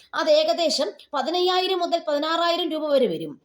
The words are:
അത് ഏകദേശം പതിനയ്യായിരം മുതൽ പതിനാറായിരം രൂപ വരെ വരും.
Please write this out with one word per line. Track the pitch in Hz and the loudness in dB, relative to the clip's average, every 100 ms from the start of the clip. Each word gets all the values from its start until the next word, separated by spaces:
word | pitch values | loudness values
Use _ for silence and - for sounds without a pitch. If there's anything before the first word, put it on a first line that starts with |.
| _ | _
അത് | 285 320 | -2 4
ഏകദേശം | 302 311 339 320 - 320 - - | 4 4 0 0 0 -2 -6 -8
പതിനയ്യായിരം | 285 254 349 359 370 370 370 | -6 -2 0 2 2 0 -2
മുതൽ | 339 339 330 | -2 -2 -2
പതിനാറായിരം | 294 311 339 339 339 330 | -2 0 0 0 0 -2
രൂപ | 311 302 | -4 0
വരെ | 277 226 | 2 2
വരും. | 160 156 - | -2 -8 -14